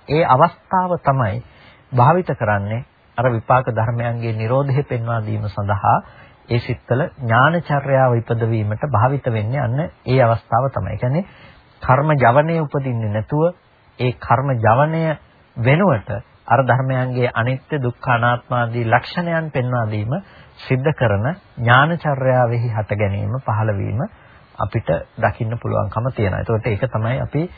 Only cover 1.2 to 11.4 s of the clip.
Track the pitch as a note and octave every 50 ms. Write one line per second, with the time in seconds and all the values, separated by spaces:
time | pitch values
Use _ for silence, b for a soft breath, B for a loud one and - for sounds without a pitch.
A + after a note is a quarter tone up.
1.2 | A#2+ G2 G2 A#2+ - B B B B B B B B _ C3 B2 A#2+ C#3 E3 F#3
2.2 | E3+ - C#3+ - A#2 G#2 G#2 G2+ G2+ G#2 A2 A#2+ C#3 - _ _ _ _ _ -
3.2 | A#2 C3 A#2 A2 - - C3 B2 B2 C3 A2+ A2+ A2 A#2+ A#2 A#2+ A#2+ A#2+ A#2 A#2
4.2 | A#2 A2+ A2 A2 A2 A2+ B2+ C3+ C#3+ C#3 C3 C#3+ C#3 - C3 A#2+ A#2 A#2 A#2 A2+
5.2 | G#2+ A2 G#2+ G#2+ G#2+ G#2 - G#2 G2+ G2+ G2+ G2 - G#2+ B2 F#3+ B B B B
6.2 | B B B B _ - A#2 A#2+ - - A#2 - - - - B2 E3 A3+ - -
7.2 | C3 A2+ A2 A#2+ C3+ D#3 E3+ F3 - - D3+ C#3+ C3+ C#3 C3+ C3 C3 B2+ A#2+ A#2
8.2 | A2+ - A#2+ A2+ A#2 A2+ A#2 A2 G#2 G#2 G#2+ A#2 - D3 C3 G#2+ A#2+ C3 C#3+ C3
9.2 | - B2+ A2 A2 G#2 A2 C3 C#3+ C3 A2+ A#2+ C#3+ E3 - - _ _ A#2+ B2+ C3
10.2 | B2 A2+ A2+ G#2+ - - A2+ A#2+ C3+ C3+ - - F#2+ G2 G#2 G#2 - B2 C#3 E3+
11.2 | G3 B B B